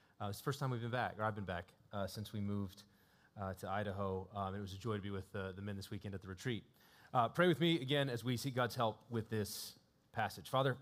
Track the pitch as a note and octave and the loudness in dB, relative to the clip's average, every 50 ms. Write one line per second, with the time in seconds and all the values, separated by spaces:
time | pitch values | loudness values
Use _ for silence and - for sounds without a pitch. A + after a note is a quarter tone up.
0 | _ _ _ - G#2+ G2+ G2+ - - D3 C3+ - D3 C3 B2+ A2+ A#2 A#2 A#2 B2+ | _ _ _ -6 -4 -4 -4 -4 -2 -2 -2 0 0 0 0 0 -2 0 0 2
1 | A2+ F#2 - G#2 G#2+ A2 G#2 G#2+ G2+ F2+ F2+ F2 F#2 - - _ - - - G2+ | 0 0 0 0 0 0 0 0 -2 -2 -2 -4 -4 -6 -14 _ -16 -8 -4 -2
2 | G2 F#2 - A2 G#2 - - G#2+ G2+ G2+ G2+ G2+ G2 F#2 - - - - _ _ | -2 -2 -2 -6 -8 -6 -4 -2 -2 0 0 0 -2 -4 -6 -14 -20 -20 _ _
3 | _ _ _ _ _ - - G#2+ G2 F#2+ F#2 - - F#2 F#2+ G#2 G#2 G2+ F#2+ G2+ | _ _ _ _ _ -18 -10 -6 -4 -4 -4 -6 -4 -2 0 0 0 0 -2 -2
4 | G2+ F#2+ F#2+ F#2 F#2+ F#2 G2+ G2+ G2 F#2+ F#2+ G2+ G2+ F#2+ G2 F#2+ G#2 A#2 G#2+ G#2 | 0 0 0 -2 -4 -6 -4 -4 -2 -2 -2 -4 -6 -6 -8 -6 -4 -2 -2 -2
5 | F#2+ G2+ G2+ F#2+ F2+ - - G2+ F#2+ F#2+ F2+ F#2+ G2+ G#2 G2+ G2 F#2+ - A2 G2 | -2 -4 -6 -6 -6 -6 -6 -6 -4 -4 -6 -6 -6 -6 -6 -6 -6 -8 -8 -8
6 | - G#2 G2 F#2 - F#2+ F#2 - - C3 A#2 G2 - - _ - - - - - | -6 -6 -8 -6 -8 -8 -10 -4 -2 -2 -2 -2 -6 -12 _ -20 -20 -20 -20 -20
7 | - - - B2+ A#2 A2+ - - F3 F3+ D#3+ C3 E3 E3+ E3 - C3+ B2+ D3 C#3+ | -12 0 2 4 4 4 6 6 6 8 8 6 6 4 4 4 4 2 4 4
8 | C#3 C#3 A#2+ A2 G#2 B2+ B2+ A2+ - C#3 B2 B2 B2 A2+ - C3 A#2+ A2 G#2+ - | 4 2 0 -2 0 0 0 2 0 0 2 2 2 2 2 2 2 2 2 -2
9 | - - A#2+ A2+ G#2+ - A2+ A2 G2+ - - - - - - - _ _ _ _ | -8 -4 -2 -2 -2 0 0 0 0 0 -2 -8 -8 -10 -12 -18 _ _ _ _
10 | _ _ - A#2 A2 G#2 - G2+ - - - C3 C3+ C#3 B2 B2+ | _ _ -2 0 0 0 0 -6 -8 0 2 4 4 4 2 0